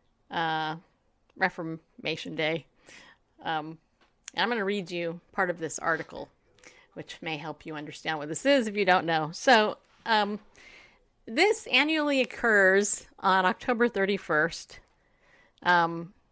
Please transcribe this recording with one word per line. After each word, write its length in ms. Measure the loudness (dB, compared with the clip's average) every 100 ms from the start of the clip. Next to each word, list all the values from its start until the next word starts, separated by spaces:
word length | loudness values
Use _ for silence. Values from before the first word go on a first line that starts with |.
| _ _ -10
uh, 460 | -4 -2 -2 -4 -8 -12 _ _ _ _ -4
Reformation 1000 | -4 -4 -8 -10 _ _ -8 -8 -8 -4
Day. 300 | -2 -2 -8 _ -20 -20 -20 _ _ _
Um, 360 | -6 -6 -6 -14 _ _ _ _ -14
and 100 | -4
I'm 60 | -2
gonna 160 | -2 -2
read 260 | -4 -4
you 300 | -6 -6 -8 _
part 180 | -4 -2
of 100 | -2
this 200 | -6 -4
article, 480 | -2 -2 -4 -12 -14 _ _ _ -20 -20 _
which 280 | -18 -16 -12
may 160 | -8 -8
help 280 | -8 -12 -12
you 100 | -12
understand 420 | -12 -10 -6 -6
what 100 | -6
this 180 | -2 4
is 220 | 4 2
if 80 | 0
you 80 |
don't 220 | 4 4 4
know. 240 | 0 -2
So, 460 | -2 4 6 6 -2 _ _ 0
um, 340 | 0 0 -4 -12 -20 -20 -20 -20 _ _ _ -6
this 400 | 2 2 2 0
annually 540 | 0 2 0 0 0
occurs 840 | 0 -2 2 6 6 6 2 -4 -10 -4
on 260 | 2 4 2
October 420 | 0 -2 0 0
thirty-first, 920 | 0 0 -2 0 0 0 -2 -16 -20 _ _ _ _ _ _ _ _
um, 500 | 2 4 2 -2 -10 _ _